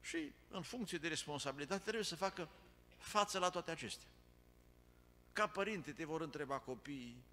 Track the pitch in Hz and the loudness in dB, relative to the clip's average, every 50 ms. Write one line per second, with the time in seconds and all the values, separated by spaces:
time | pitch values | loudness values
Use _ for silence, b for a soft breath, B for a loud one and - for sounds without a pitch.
0 | - - - 170 156 143 - - - - - 196 165 - - 247 226 - - 170 | -6 -2 -2 0 -2 -2 -6 -12 -16 -6 -6 -4 -4 -4 -2 -2 -2 0 -2 -2
1 | 143 165 156 147 - - 147 139 123 139 139 143 143 143 196 196 - - 220 226 | 0 0 0 0 0 -2 -2 -2 0 -2 -2 -2 0 0 0 0 0 0 0 0
2 | 208 - - 156 185 190 - - 175 151 - - - - - - - - - - | 2 0 0 2 2 0 2 0 -6 -6 -6 -16 -20 -20 -20 -20 -20 -20 -20 -14
3 | - - - 214 208 202 - 190 180 180 175 180 165 - 165 156 - 107 - - | -10 4 6 6 6 8 6 6 6 6 4 4 -2 -2 -4 -4 -2 -6 -6 -6
4 | - - - - - - - - - - - - - - - - - - - - | -10 -16 -20 -20 -20 -20 -20 -20 -20 -20 -20 -20 -20 -20 -20 -20 -20 -20 -20 -20
5 | - - - - - - - - 214 208 - - 196 202 220 190 147 - 147 - | -20 -20 -20 -20 -20 -6 2 2 2 4 4 2 2 2 2 0 -2 -4 -4 -6
6 | 165 147 156 160 160 156 139 147 147 131 139 135 - - 131 113 - 139 143 139 | -4 -2 -2 -2 -2 -2 -4 -4 -2 0 -2 -2 0 -4 -6 -6 -6 -8 -8 -6
7 | 123 120 120 123 120 - | -6 -8 -10 -12 -16 -18